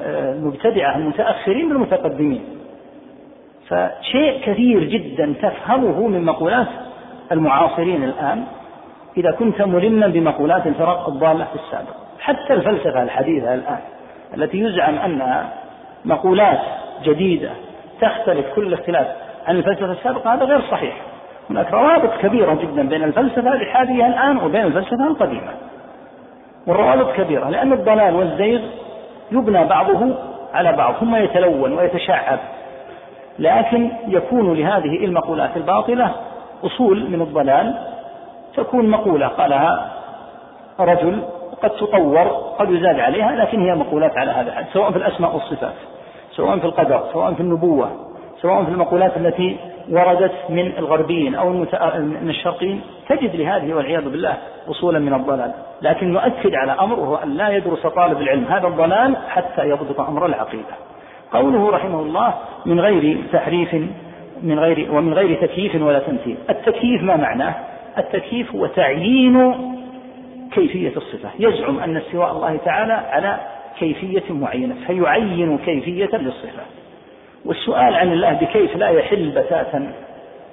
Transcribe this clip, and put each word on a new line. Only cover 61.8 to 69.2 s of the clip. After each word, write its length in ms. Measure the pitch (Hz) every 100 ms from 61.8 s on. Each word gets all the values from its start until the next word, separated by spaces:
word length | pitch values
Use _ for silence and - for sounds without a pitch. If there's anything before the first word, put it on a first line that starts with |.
| 190 165
الله: 340 | 151 175 233 - - - 175
"من 140 | 170
غير 380 | 202 185 151 160 -
تحريف، 420 | 175 147 175 170 165 165 - - - - -
من 160 | 165 151
غير، 340 | 165 156 147
ومن 220 | 147 160
غير 260 | 156 190 156 -
تكييف 360 | 180 202 160
ولا 160 | 151 139
تمثيل". 380 | - 127 120 - -
التكييف 520 | - 233 233 240 220
ما 140 | 185 165
معناه؟ 380 | 127 120 160 - - - - -
التكييف 560 | - 190 - 240 226
هو 120 | 208 -
تعيين 880 | - 147 143 190 262